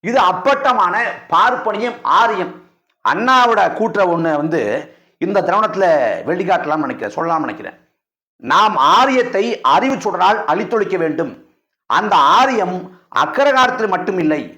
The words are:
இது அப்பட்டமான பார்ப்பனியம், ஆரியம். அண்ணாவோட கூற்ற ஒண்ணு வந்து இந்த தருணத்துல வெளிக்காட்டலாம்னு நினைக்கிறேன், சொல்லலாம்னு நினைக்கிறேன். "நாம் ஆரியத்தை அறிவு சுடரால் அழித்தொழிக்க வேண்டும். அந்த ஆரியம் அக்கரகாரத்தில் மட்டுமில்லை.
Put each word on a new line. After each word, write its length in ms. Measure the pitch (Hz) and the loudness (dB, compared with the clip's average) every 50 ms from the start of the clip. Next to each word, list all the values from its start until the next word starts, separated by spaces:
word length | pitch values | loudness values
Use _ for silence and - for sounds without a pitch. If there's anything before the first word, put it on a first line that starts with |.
| - | -6
இது 160 | 233 233 269 | 0 0 2
அப்பட்டமான 760 | 190 180 185 - - 277 277 269 - 262 254 226 190 175 185 220 233 202 - - - - | 2 2 0 0 0 0 0 2 0 -2 0 2 0 0 0 -2 -4 -4 -8 -10 -8 -2
பார்ப்பனியம், 680 | 165 170 208 247 254 254 - 220 202 208 233 247 233 - - 127 | 0 2 2 2 0 -2 -4 -6 -4 -4 -6 -6 -6 -6 -4 0
ஆரியம். 420 | 151 190 233 226 214 185 175 - - - - _ _ _ _ _ _ _ _ | 2 2 2 2 0 -2 -6 -8 -10 -16 -20 _ _ _ _ _ _ _ _
அண்ணாவோட 560 | 113 143 180 233 254 262 254 247 233 226 214 190 160 - | -4 -2 -2 0 2 4 4 4 4 4 2 2 0 0
கூற்ற 280 | - 214 220 165 202 190 | -2 -4 -2 0 0 0
ஒண்ணு 260 | 180 170 165 165 165 156 | 2 2 0 0 0 0
வந்து 260 | 147 147 160 160 156 113 104 113 143 - - - _ _ _ _ _ | 0 0 0 -2 0 0 -2 -2 -4 -6 -10 -20 _ _ _ _ _
இந்த 200 | 165 185 202 202 | -6 0 0 0
தருணத்துல 440 | - 165 180 185 208 - - 190 196 175 160 147 127 113 92 82 85 | 0 2 0 0 0 0 0 0 2 2 2 2 2 0 -2 -4 -4
வெளிக்காட்டலாம்னு 600 | 120 170 180 196 180 185 165 - 147 151 156 151 | -6 -4 -4 0 0 0 0 0 -4 -4 -2 -4
நினைக்கிறேன், 300 | 127 127 - - 101 - | -6 -6 -8 -8 -8 -6
சொல்லலாம்னு 300 | - 165 165 165 160 156 | -6 -4 -2 -2 -2 -4
நினைக்கிறேன். 320 | 160 156 - 98 92 - _ _ _ _ _ _ _ _ _ _ _ _ _ - | -6 -8 -12 -14 -16 -18 _ _ _ _ _ _ _ _ _ _ _ _ _ -4
"நாம் 320 | 117 147 185 214 214 190 147 135 147 | 0 2 2 2 2 2 2 2 4
ஆரியத்தை 560 | 180 220 254 277 254 254 240 247 - 196 214 240 226 - | 4 4 4 4 2 0 0 0 -2 -2 -2 -2 -4 -2
அறிவு 340 | - 131 143 180 240 269 262 | 0 2 2 4 2 0 -2
சுடரால் 440 | 180 - 214 180 175 180 190 214 214 - | -2 -4 -4 -2 2 2 2 2 2 0
அழித்தொழிக்க 520 | - 156 175 - 170 233 220 202 - 185 | -2 -2 -2 -2 -2 0 -2 0 0 -2
வேண்டும். 360 | 175 165 156 147 160 165 131 98 - _ _ _ _ _ _ _ _ _ _ | -2 -2 -2 -2 -2 -4 -6 -8 -16 _ _ _ _ _ _ _ _ _ _
அந்த 260 | 113 156 208 208 196 165 139 143 | -2 -2 0 2 2 4 4 6
ஆரியம் 460 | 180 226 262 269 254 214 185 175 185 180 - - - _ _ _ - | 6 4 4 2 2 -2 -2 -2 -4 -8 -10 -12 -20 _ _ _ -2
அக்கரகாரத்தில் 800 | - 147 151 - 262 277 285 269 262 254 247 - - 220 202 185 | -2 -2 -2 0 0 2 2 4 2 2 2 0 -4 -4 -2 -2
மட்டுமில்லை. 480 | 180 - - 190 180 156 156 156 147 - - - | -4 -4 -4 -4 -2 0 0 -2 -2 -4 -10 -16